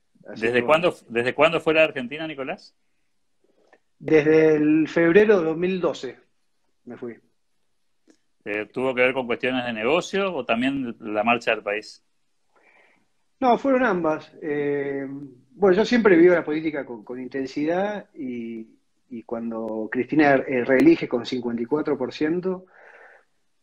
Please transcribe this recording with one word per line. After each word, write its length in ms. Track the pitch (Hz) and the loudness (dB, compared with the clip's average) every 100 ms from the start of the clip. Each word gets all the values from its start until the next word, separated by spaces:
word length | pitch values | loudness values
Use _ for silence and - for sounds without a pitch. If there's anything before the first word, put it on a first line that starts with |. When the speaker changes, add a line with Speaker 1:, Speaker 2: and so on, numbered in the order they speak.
| _ _ - | _ _ -20
Speaker 1:
así 140 | 107 | -4
Speaker 2:
¿Desde 160 | 113 123 | 0 0
Speaker 1:
que 60 | 120 | 2
Speaker 2:
cuándo, 260 | 156 175 | 2 2
Speaker 1:
bueno. 140 | - - | -2 -6
Speaker 2:
desde 240 | 117 120 | -4 -2
cuándo 260 | - 156 165 | 2 2 2
fuera 220 | - 160 | 0 2
de 60 | 156 | 2
Argentina, 400 | 143 120 147 160 | 0 -10 -10 -10
Nicolás? 480 | 143 135 180 - _ _ _ _ _ _ _ _ _ _ _ _ _ | -10 -10 -10 -14 _ _ _ _ _ _ _ _ _ _ _ _ _
Speaker 1:
Desde 580 | 143 156 147 156 156 156 | 2 4 6 4 4 4
el 320 | 151 156 147 | 4 2 2
febrero 520 | - 170 175 214 202 | 2 4 6 6 4
de 60 | 160 | 2
dos 120 | 160 | -2
mil 240 | 180 190 | -2 -2
doce 360 | 165 127 127 - _ _ _ _ _ _ - | -4 -4 -10 -14 _ _ _ _ _ _ -20
me 100 | 113 | -14
fui. 200 | 120 113 _ _ _ _ _ _ _ _ _ _ _ _ - | -14 -16 _ _ _ _ _ _ _ _ _ _ _ _ -10
Speaker 2:
Eh, 220 | 104 104 | -8 -8
¿tuvo 220 | - 131 | -6 -4
que 80 | 123 | 0
ver 120 | 127 | 0
con 120 | 131 120 | 0 -4
cuestiones 400 | 117 127 127 123 | -4 -4 -4 -4
de 80 | |
negocio 580 | 113 113 170 175 196 196 | -4 -2 -2 -2 -4 -4
o 140 | 165 120 | -4 -4
también 500 | 117 127 139 123 110 | -2 -2 -4 -6 -10
la 240 | 110 107 | -6 -2
marcha 280 | 107 120 120 | 0 0 0
del 120 | 107 | -4
país? 400 | 104 104 107 - _ _ _ _ _ _ _ _ _ _ _ _ _ - | -2 -6 -8 -20 _ _ _ _ _ _ _ _ _ _ _ _ _ -2
Speaker 1:
No, 180 | 254 226 | 2 2
fueron 260 | 277 254 | 2 2
ambas. 480 | 254 185 165 156 - - | 2 0 -2 -4 -6 -12
Eh, 640 | 165 147 143 143 139 139 135 139 139 - _ | -6 -4 -2 -2 -4 -6 -8 -12 -16 -20 _
bueno, 240 | - 196 180 | 0 2 4
yo 80 | |
siempre 320 | 214 240 214 170 | 2 4 6 8
vivo 180 | 180 | 8
la 120 | 170 147 | 6 0
política 400 | 156 160 147 127 | -4 -4 -8 -10
con, 180 | 117 | -12
con 160 | 101 123 | -14 -14
intensidad 880 | 127 135 131 - 151 175 202 208 - | -10 -8 -6 -4 -2 -2 -2 -6 -12
y, 520 | - 131 120 113 113 113 _ _ _ - | -12 -10 -8 -10 -10 -14 _ _ _ -18
y 140 | 117 | -16
cuando 640 | - 117 117 113 110 110 110 | -10 -8 -6 -6 -6 -6 -6
Cristina, 440 | 131 123 151 147 135 | -4 -2 4 4 4
eh, 280 | - 127 | 2 -2
reelige 460 | 120 131 143 165 147 | 2 4 6 6 2
con 160 | 123 113 | -4 -4
cincuenta 360 | 127 120 117 | -6 -6 -6
y 40 | 117 | -4
cuatro 320 | 151 151 135 | -4 -2 -4
por 160 | 127 | -4
ciento, 540 | - 151 175 180 185 185 _ - - - - _ _ _ _ | -4 -2 -2 -4 -6 -10 _ -20 -20 -20 -20 _ _ _ _